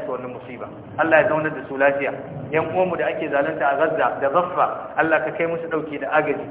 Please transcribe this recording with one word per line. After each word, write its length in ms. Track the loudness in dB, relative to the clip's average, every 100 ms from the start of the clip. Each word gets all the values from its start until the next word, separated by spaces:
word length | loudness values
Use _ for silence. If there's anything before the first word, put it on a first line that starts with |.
musu 120 | -4
wannan 200 | -6 -8 -12
musiba. 320 | -12 -12 -12 -12 -12 -2
Allah 220 | 4 6
ya 80 | 6
zaunar 220 | 2 0
da 80 | -4 -6
su 80 | 2
lafiya. 360 | 2 4 -2 -4 -10 -10 -2
Yan 160 | -2 0 0
uwanmu 200 | 0 0
da 100 | -2
ake 200 | -2 -2
zalunta 400 | 0 0 2 2
a 80 | 4
Gaza 440 | 2 4 0 2
da 80 | 2
Zaffa, 360 | 2 2 2 0 0 -8 0
Allah 280 | 2 2
ka 60 | 0
kai 140 | -2 -2
musu 180 | -2 -4
ɗauki 300 | -4 -4 -6
da 80 | 0
agaji. 320 | 2 2 -2 -4